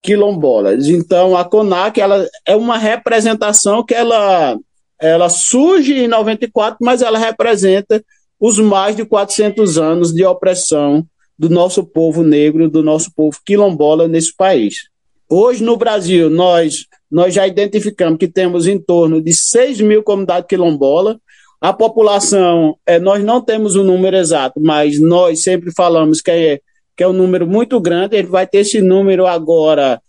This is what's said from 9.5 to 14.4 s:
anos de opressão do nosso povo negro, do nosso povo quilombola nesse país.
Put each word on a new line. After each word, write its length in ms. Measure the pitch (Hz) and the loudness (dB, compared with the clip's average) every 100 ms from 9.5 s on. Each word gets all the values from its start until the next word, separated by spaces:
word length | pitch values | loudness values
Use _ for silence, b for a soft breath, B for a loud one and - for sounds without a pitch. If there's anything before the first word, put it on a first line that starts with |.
| 208 208 160 | 0 0 0
anos 340 | 160 170 170 | 0 0 -2
de 140 | 165 | 0
opressão 800 | 185 180 185 185 - 156 147 147 165 _ _ _ | 0 2 0 -2 -2 -2 0 0 -2 _ _ _
do 120 | 160 | 0
nosso 340 | 175 180 180 | 2 2 -2
povo 380 | 175 160 165 160 | -4 -2 0 2
negro, 480 | 165 147 151 156 160 | 2 2 2 2 0
do 120 | 156 | 0
nosso 300 | 156 156 156 | 0 -2 -4
povo 220 | - 156 - | -2 -2 -4
quilombola 640 | - 202 202 156 147 160 165 | -2 2 2 2 0 2 0
nesse 260 | 165 160 | 0 -4
país. 540 | - | -2